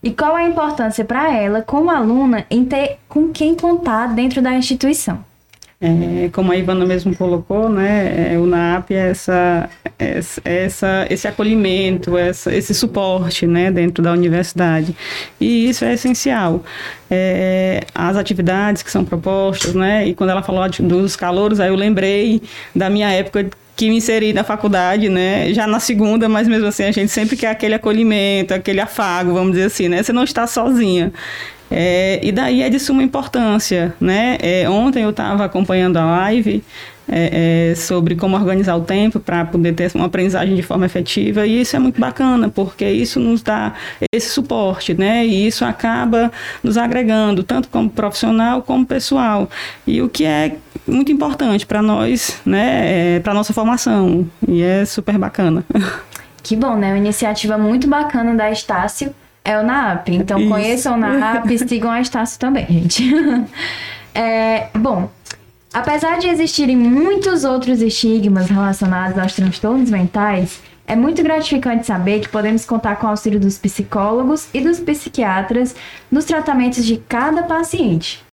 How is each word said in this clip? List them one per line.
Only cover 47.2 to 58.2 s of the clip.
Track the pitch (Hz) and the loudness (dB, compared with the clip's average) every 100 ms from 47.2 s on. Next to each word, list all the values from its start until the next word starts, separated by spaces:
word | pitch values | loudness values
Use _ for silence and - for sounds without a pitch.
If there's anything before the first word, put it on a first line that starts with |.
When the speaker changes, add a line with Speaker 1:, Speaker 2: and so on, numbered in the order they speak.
| 214 196 | 2 0
Speaker 2:
tanto | 190 254 247 | 0 -4 -2
como | 233 226 | -2 -2
profissional | - 208 - 226 226 233 247 | -2 -4 -2 0 2 2 0
como | 254 254 254 | 0 0 0
pessoal, | 262 - 269 240 208 196 - - - - | -2 -2 0 2 0 -2 -6 -14 -8 -2
e | 233 | 0
o | 247 | 0
que | - | 0
é | - 151 156 302 - - - | 0 2 -2 -4 -14 -12 -2
muito | 254 277 | 0 2
importante | 294 294 269 262 208 - | 0 0 -2 0 0 0
pra | 208 | 0
nós, | 214 214 220 247 - - - | 2 2 0 0 -4 -4 0
né? | 196 233 - 170 180 175 175 | 2 2 0 0 2 2 0
É, | |
pra | 170 | 0
nossa | 202 208 | -2 0
formação, | 220 220 240 - 208 185 175 170 - - | 0 0 0 2 2 2 2 -2 -4 0
e | 175 | 2
é | 175 190 | 2 2
super | 202 - 202 208 | 0 -2 -2 -2
bacana. | 196 - 180 160 - | -2 0 0 0 0
<laughs> | - 185 - - - - - - | -2 -2 -6 -14 -20 -20 -20 -4
Speaker 1:
Que | |
bom, | 220 269 220 | -2 0 0
né? | 196 | 0
Uma | 202 | 2
iniciativa | 208 208 220 208 214 214 | 0 0 -2 -2 -2 0
muito | 214 247 277 | 2 2 2
bacana | 285 294 254 | 0 0 0